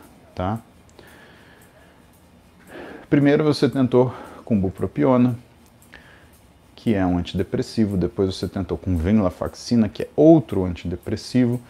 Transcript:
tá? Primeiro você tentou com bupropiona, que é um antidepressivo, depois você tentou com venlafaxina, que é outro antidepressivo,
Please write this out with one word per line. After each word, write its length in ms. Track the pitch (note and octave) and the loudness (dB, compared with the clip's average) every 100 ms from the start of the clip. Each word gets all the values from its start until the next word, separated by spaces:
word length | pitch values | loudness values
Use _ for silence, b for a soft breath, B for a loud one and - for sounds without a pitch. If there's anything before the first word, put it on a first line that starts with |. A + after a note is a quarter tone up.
| B B - | B B -16
tá? 240 | - F#2 A2+ - _ _ - b b b b b b b b b b b b _ _ _ _ B B B B B | -6 -4 -6 -10 _ _ -20 b b b b b b b b b b b b _ _ _ _ B B B B B
Primeiro 340 | D3 C#3+ D3+ | 2 4 2
você 240 | D#3 C#3+ C#3 | 2 0 0
tentou 480 | C3+ B2+ B2 B2+ B B B B | 0 2 2 2 B B B B
com 120 | G#2+ | -2
bupropiona, 800 | F#2+ - G2 - C#3+ B2+ B2 A#2+ - _ _ _ _ B B B B B _ _ _ | -2 -4 -6 -2 2 4 2 -2 -12 _ _ _ _ B B B B B _ _ _
que 200 | - - | -8 -2
é 120 | G2+ F#2 | 0 0
um 120 | F2+ | -2
antidepressivo, 800 | E2+ F2 F#2+ B2+ B2+ - G#2 G2 | -2 -6 -4 -6 -4 -2 -2 0
depois 360 | F2 - G2 | -2 -2 -2
você 140 | F#2 F#2 | -2 -6
tentou 300 | G#2 F2 E2 | -6 -6 -6
com 180 | - F2 | -4 -2
venlafaxina, 960 | E2+ A2 F#2+ - D2+ - - A#2+ G#2 | 2 2 2 -2 -8 -8 -2 0 0
que 140 | - | -2
é 60 | - - | -6 4
outro 480 | D3+ E3 - G2 | 6 6 4 -4
antidepressivo, 960 | F2+ F2 F2 F2 - A2 - B2+ B2 B2 - | -4 -4 -8 -8 -6 -8 -2 0 0 -2 -8